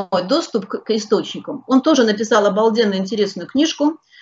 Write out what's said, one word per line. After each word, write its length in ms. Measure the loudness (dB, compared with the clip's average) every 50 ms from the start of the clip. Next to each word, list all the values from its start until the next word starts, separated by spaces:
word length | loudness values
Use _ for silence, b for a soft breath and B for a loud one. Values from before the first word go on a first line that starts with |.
| -8 -4 -4 -2 -2
доступ 400 | 0 0 -2 -2 -2 -6 -6 -6
к, 160 | -6 -10 -8 -4
к 60 | -4
источникам. 760 | -4 -4 -2 0 0 0 0 -2 -10 -12 -10 -10 -12 -10 -2
Он 140 | 0 2 2
тоже 220 | 4 4 4 4 4
написал 420 | 2 2 -2 0 0 2 4 4
обалденно 500 | 2 2 2 2 2 2 2 0 0 0
интересную 520 | -2 -4 -4 -2 -2 -2 -2 -4 -8 -10
книжку. 520 | -4 0 0 0 0 0 0 0 -2 -2 -4 b b b b